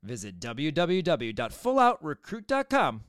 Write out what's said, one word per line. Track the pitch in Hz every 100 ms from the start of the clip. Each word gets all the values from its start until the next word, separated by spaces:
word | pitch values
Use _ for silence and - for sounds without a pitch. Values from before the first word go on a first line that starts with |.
Visit | 101 120 101 90
W | 117 117 151
W | 151 175 185
W | 175 160 117
dot | 113 117
full | - 240 262
out | 247 247
recruit | 156 143 - 226 208
dot | 269 269
com | 269 170 113